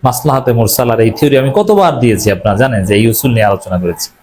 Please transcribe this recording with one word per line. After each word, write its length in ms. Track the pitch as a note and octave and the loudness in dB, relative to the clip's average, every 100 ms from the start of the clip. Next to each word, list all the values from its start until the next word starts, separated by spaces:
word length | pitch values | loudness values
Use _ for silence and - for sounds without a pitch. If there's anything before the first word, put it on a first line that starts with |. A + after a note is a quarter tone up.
মাসলাহাতে 500 | C3 A#2+ D3+ C3 B2+ | -2 -2 -2 -2 0
মুরসালার 460 | A#2 A2 - A#2+ A2+ | 0 0 0 0 2
এই 120 | A2+ | 0
থিওরি 260 | G#2+ D3 C3+ | 2 2 2
আমি 140 | C3+ C3+ | 2 0
কতবার 440 | G#3 G3+ F3+ C3 | 2 2 2 2
দিয়েছি, 320 | A#2+ G#2 G#2 | 0 0 0
আপনারা 260 | F#2+ G#2 G2+ | -2 -2 0
জানেন 280 | C3 A2 F#2 | 0 0 0
যে 100 | G#2 | 2
এই 120 | A2+ | 2
উসুল 240 | A2 C3 | 0 0
নিয়ে 140 | A#2 G#2 | 0 0
আলোচনা 340 | G2 - F2+ | 0 -4 -4
করেছি। 300 | F2 E2 - _ | -4 -6 -10 _